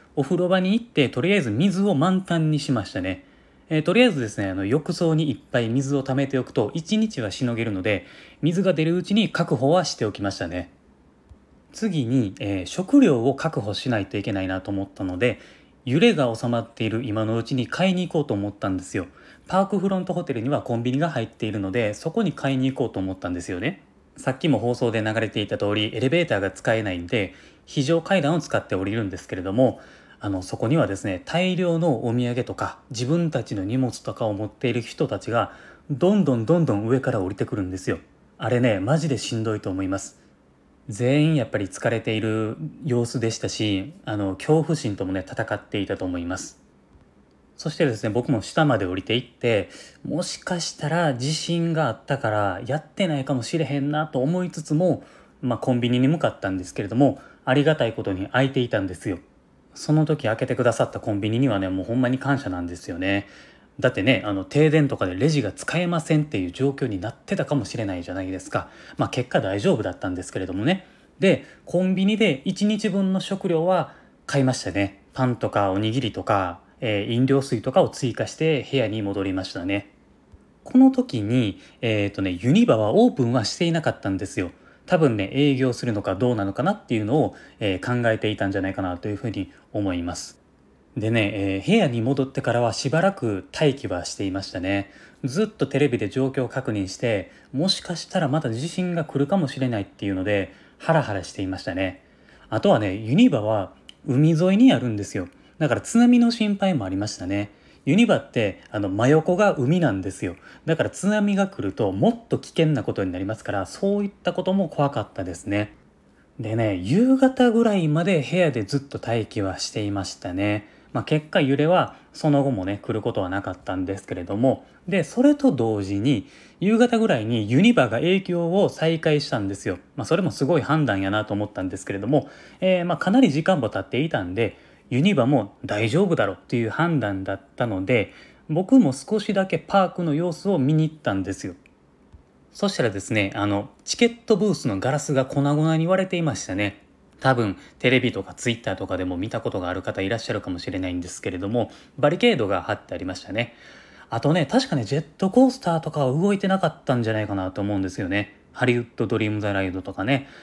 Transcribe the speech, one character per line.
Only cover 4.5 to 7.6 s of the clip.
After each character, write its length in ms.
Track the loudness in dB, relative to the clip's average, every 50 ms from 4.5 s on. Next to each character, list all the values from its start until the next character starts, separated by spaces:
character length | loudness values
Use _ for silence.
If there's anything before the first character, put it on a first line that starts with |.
| -2
の、 120 | -2 0
浴 280 | 0 0 0 0 -4 -2
槽 220 | 0 2 2 2
に 160 | 2 0 0
い 20 | -4
っ 40 | -6 -8 _
ぱ 80 | -2 0
い 100 | 0 0
水 260 | 0 0 0 0 -2
を 80 | -2 0
溜 120 | 0 0
め 120 | 0 0
て 100 | 0 -2
お 60 | -4 -4
く 100 | -2 -2
と 180 | -2 -2 -2 -4
一 220 | -8 -4 -2 0
日 240 | 0 0 0 -2 -4
は 100 | -6 -6
し 120 | -4 -2 -2
の 120 | -2 -2
げ 100 | -2